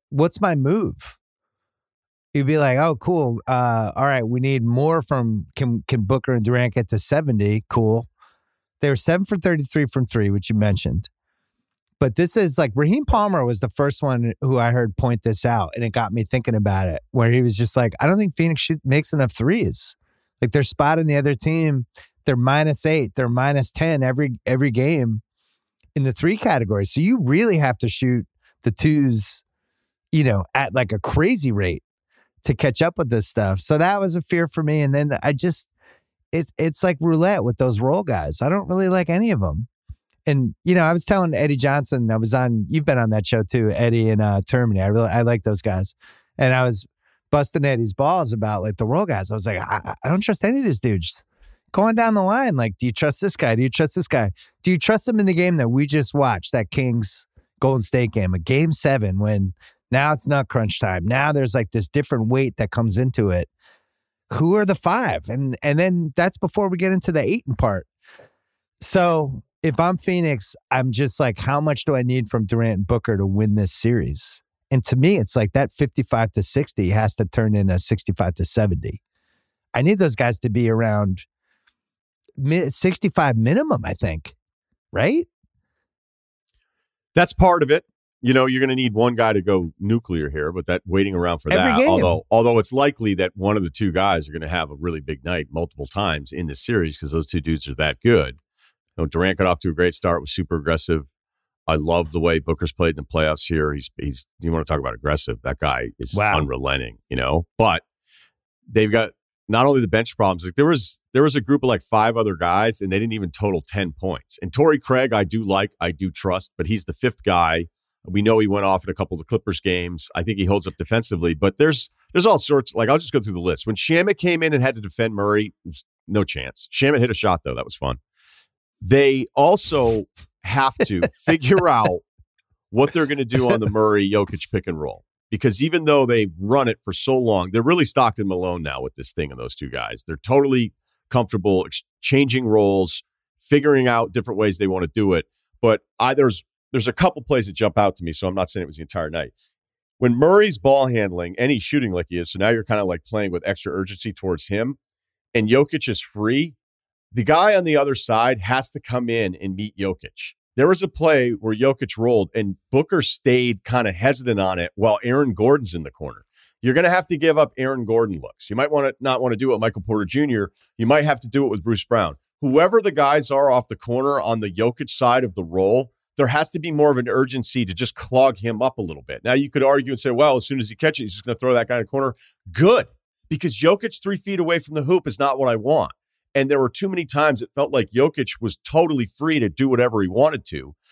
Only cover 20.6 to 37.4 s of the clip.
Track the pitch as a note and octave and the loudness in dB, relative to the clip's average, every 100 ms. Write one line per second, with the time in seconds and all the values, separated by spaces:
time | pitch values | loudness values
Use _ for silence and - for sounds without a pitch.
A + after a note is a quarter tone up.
20.6 | C3+ - D3 D#3+ D#3 C#3+ C#3+ C3 D#3+ E3 | 0 2 2 2 2 2 2 0 -2 0
21.6 | D#3 C3+ A#2+ _ - _ - B2 B2+ C#3+ | 0 0 -4 _ -20 _ -2 2 2 2
22.6 | D#3 - D#3+ D#3 G#2+ - B2 A#2+ C#3 C#3+ | 2 0 0 0 0 -2 -2 0 0 0
23.6 | B2+ - E3 D3 C3 B2+ C#3+ A2+ - C3 | -2 -2 -2 0 0 0 -2 -4 -2 0
24.6 | C#3 A#2 C#3 D#3+ A#2 A2 - _ _ _ | 0 2 0 0 0 -4 -8 _ _ _
25.6 | _ _ _ D3 C3+ - E3 G#3 A3+ C#3+ | _ _ _ -4 -2 0 0 0 0 0
26.6 | G2+ G2+ G2 C#3 F3+ B3+ B2+ E3 A#3 E3 | 0 0 0 0 2 2 2 2 2 2
27.6 | C#3 A#2 A2+ - B2+ B2 - _ _ _ | 0 0 -4 -2 0 0 -4 _ _ _
28.6 | A#2+ - D#3 D3+ C3+ A2 - - _ _ | -4 0 2 2 2 0 -2 -6 _ _
29.6 | _ _ _ _ _ D#3 C3 G2+ F#2 C#3 | _ _ _ _ _ 2 2 0 -2 -2
30.6 | C3 B2 A2+ G#2+ - D3+ F#3 A#3+ C3+ G2+ | 0 0 -2 -4 -2 2 2 2 0 0
31.6 | F2+ C#2+ - _ _ _ _ _ - B2+ | -2 -4 -8 _ _ _ _ _ -4 0
32.6 | C#3+ - E3 F3 C3+ A2+ - - G2 F#2+ | 0 0 -2 -2 -2 -2 -2 -2 -2 -2
33.6 | - D3+ F3 G3+ F#3+ E3+ - E3+ E3+ - | 0 2 2 0 -2 -4 -4 -2 -2 -2
34.6 | D3+ D3+ C#3 C#3+ D3 C3+ C#3+ C#3 F3+ - | -2 0 0 0 -2 -2 -2 -2 -2 -4
35.6 | - _ _ _ _ _ _ D#3+ D#3 - | -8 _ _ _ _ _ _ -6 -4 -4
36.6 | D#3+ - F#3 D#3 E3 D#3+ F3+ G3+ | -4 0 -2 0 2 2 2 2